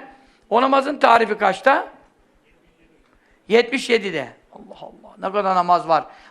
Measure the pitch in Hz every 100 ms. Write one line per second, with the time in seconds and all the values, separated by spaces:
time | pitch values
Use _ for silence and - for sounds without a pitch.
0 | - - _ _ _ 226 262 277 262 285
1 | 254 233 220 208 202 - 262 302 - -
2 | _ _ _ _ _ _ _ _ _ _
3 | _ _ _ _ - 104 - - - 233
4 | 196 160 120 - _ - - - - -
5 | - - 185 202 190 185 175 175 156 156
6 | - - -